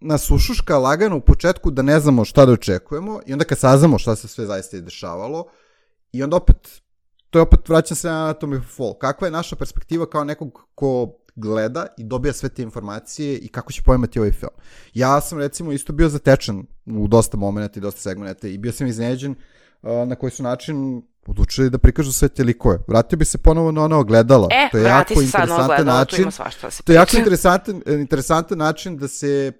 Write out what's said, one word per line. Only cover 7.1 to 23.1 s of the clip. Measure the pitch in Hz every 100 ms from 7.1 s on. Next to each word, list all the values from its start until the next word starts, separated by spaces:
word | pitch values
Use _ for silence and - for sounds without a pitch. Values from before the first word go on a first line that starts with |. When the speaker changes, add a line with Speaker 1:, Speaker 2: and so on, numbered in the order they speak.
| _ _
Speaker 1:
to | 165
je |
opet, | 160 - -
vraćam | 160 160 156
se | 170
na | 160 156
Anatomy | 151 151 135
of |
a | 120
Fall. | - 117 -
Kakva | 135 143 185
je |
naša | 160 170 175
perspektiva | 131 - - 165 160
kao | 156
nekog | 147 151 147 - _
ko | - 139 127 117 - _ -
gleda | 107 110 110 139 190 -
i |
dobija | 110 123 139
sve | 127 135
te | -
informacije | 113 117 101 104 - - 147 131
i | 107
kako | - -
će | -
poimati | - 127 117 120
ovaj | 104
film? | - - - - - -
Ja | 110 127 143
sam, | - 156
recimo, | 143 - 170
isto | 143 -
bio | 143 165
zatečen | 147 - 135 - 98 - - -
u | 110 101
dosta | 113 107 104
momenata | 101 101 104 104
i |
dosta | 101 -
segmenata | 101 95 98 95 101
i | 98
bio | 117
sam | - 135
iznenađen, | 113 117 127 139 135 - _ _ _
a, | 107 120 123
na | 127
koji | 131
su | -
način | 127 123 - 147 135 123 - _ -
odlučili | - - - 131
da | 123
prikažu | - 143 139
sve | 127 139
te | -
likove. | 120 113 120 92 -
Vratio | 110 113